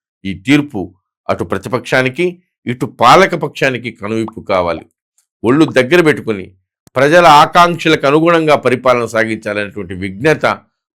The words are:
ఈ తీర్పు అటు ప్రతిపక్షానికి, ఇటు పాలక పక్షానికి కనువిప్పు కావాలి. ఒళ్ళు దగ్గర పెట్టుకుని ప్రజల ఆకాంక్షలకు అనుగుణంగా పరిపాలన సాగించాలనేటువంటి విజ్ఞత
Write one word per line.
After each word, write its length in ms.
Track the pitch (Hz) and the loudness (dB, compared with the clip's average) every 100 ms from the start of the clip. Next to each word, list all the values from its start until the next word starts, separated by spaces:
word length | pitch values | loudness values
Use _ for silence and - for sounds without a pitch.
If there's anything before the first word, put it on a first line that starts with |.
| _ _ | _ _
ఈ 180 | 95 90 98 | -12 -8 0
తీర్పు 480 | 147 - 107 87 _ _ _ - | 0 0 -8 -12 _ _ _ -6
అటు 160 | 95 | -6
ప్రతిపక్షానికి, 960 | 92 95 117 120 - 135 131 131 180 175 _ _ - | -4 -6 -6 -8 -2 -2 0 -2 -6 -6 _ _ -10
ఇటు 200 | 123 147 | -8 -8
పాలక 480 | - 117 156 185 | 0 4 6 4
పక్షానికి 560 | 175 147 - 139 123 120 | 0 -8 -4 -4 -4 -8
కనువిప్పు 500 | - 101 113 110 - | -12 -8 -6 -6 -10
కావాలి. 460 | 78 95 87 82 - _ _ _ _ _ | -4 -2 -2 -6 -10 _ _ _ _ _
ఒళ్ళు 200 | 104 139 | 0 2
దగ్గర 380 | 151 123 127 175 | 2 0 2 2
పెట్టుకుని 480 | 160 110 117 101 90 _ _ _ _ - | 2 0 -4 -8 -10 _ _ _ _ -2
ప్రజల 300 | 139 175 170 | 2 4 6
ఆకాంక్షలకు 800 | 147 156 180 175 160 165 156 143 | 6 6 4 2 0 -2 0 2
అనుగుణంగా 500 | 151 165 170 156 143 | 2 2 2 2 0
పరిపాలన 480 | 127 123 131 120 | 0 -2 0 0
సాగించాలనేటువంటి 880 | 113 110 110 110 110 104 101 104 90 | -2 -2 -2 -4 -6 -6 -8 -10 -12
విజ్ఞత 640 | 92 98 95 139 151 123 101 _ _ _ | -10 -10 -4 -2 0 -2 -4 _ _ _